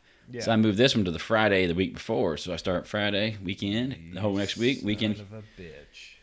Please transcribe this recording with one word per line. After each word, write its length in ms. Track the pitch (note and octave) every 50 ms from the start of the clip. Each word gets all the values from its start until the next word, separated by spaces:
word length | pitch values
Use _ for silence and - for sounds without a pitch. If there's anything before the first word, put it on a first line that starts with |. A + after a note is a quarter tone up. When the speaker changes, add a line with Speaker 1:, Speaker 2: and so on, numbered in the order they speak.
| _ _ _ _ _ -
Speaker 1:
Yeah. 100 | B2 A#2+
Speaker 2:
So 100 | A2 A2+
I 60 | A2+ A2
moved 200 | A2 A2 G2 G2+
this 180 | B2 C#3 C3
one 100 | A#2 G2
to 60 | F2+
the 60 | D#2+ D#2
Friday 480 | - - A2+ A2 A2 G#2+ G2 F#2 F#2
the 80 | F2 E2
week 220 | F2+ F#2+ E2+ -
before. 420 | - - - A2+ C3 A#2 F2 D#2 C#2+
So 160 | - F#2 F2
I 40 | E2+
start 280 | - G2 F2+ F2 - -
Friday 500 | - G#2 G#2 G#2 G2+ G2 G#2+ A2+ G#2+ G2 F#2+
weekend, 680 | F2 G2 - G2+ G2+ G#2 A#2 B2+ C#3 C3 - E2 E2 F2+
the 80 | F2+
whole 120 | G#2+ G#2+ G2
Speaker 1:
You 40 | G2
Speaker 2:
next 200 | G2+ F#2+ - G2+
week, 200 | A2+ B2+ C#3 B2
Speaker 1:
son 60 | -
Speaker 2:
weekend. 340 | G#2 G#2 G#2+ A2+ G#2+ G#2+ G#2+
Speaker 1:
of 140 | G2+ G2 A2
a 80 | A2 G#2+ - - -
bitch. 580 | F2+ D#2+ C#2+ C#2+ D2 - - - - - - -